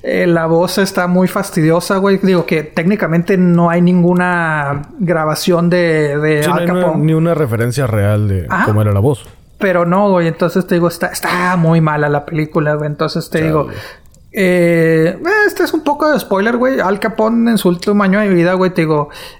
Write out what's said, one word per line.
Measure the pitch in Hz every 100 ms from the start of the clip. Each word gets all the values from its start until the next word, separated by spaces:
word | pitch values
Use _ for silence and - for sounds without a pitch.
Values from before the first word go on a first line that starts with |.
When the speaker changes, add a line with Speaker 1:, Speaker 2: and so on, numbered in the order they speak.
Speaker 1:
Eh, | - 185 180
la | 165 165
voz | 165 175 208
está | 190 - 180
muy | 180 185
fastidiosa, | 208 196 - 160 165 - 196
güey. | 196 190
Digo | 190 180 165
que | 160
técnicamente | 151 - 170 214 165 170 170 190
no | 180 170 170
hay | 170
ninguna | 175 180 175 180 180 175 165 156 143 143 - 302
grabación | 175 165 156 147 - 170 175
de, | 180 170 156 151 143
de | 151 151
Speaker 2:
Sí, | 151
no | 175
Speaker 1:
Al |
Speaker 2:
hay | 175
una, | 180
Speaker 1:
Capone. | 175 151
Speaker 2:
ni | 156
una | 160 165
referencia | 160 147 113 120 123 127
real | 107 101 107 104
de | 95 85
Speaker 1:
Ajá. | - -
Speaker 2:
cómo | 104
era | 107
la | 101
voz. | 120 139 - - - -
Speaker 1:
Pero | 202 175 175
no, | 190 208
güey. | 185 165
Entonces, | 160 175 185 180
te |
digo, | 175 170
está, | - 185
está | - - 180 180 180
muy | 160 165
mala | 156 147 147
la | 143 143
película, | 156 151 175 151
güey. | 151 151
Entonces, | 147 156 170 -
te | 165
Speaker 2:
Chale. | 160
Speaker 1:
digo, | 151 - - - - - - -
eh, | - 185 180 170 170 160 160 160 190 339 427 415
este | -
es | 349
un | 320
poco | 294 294 302
de | 269
spoiler, | - 190 214 240
güey. | 254 262
Al | 180 202
Capone | 214 190 220 233 233
en | 220
su | 185
último | 175 - 208
año | 190 196
de | 208
vida, | 180 170
güey, | 185 185
te | 175
digo, | 156 151 147 - -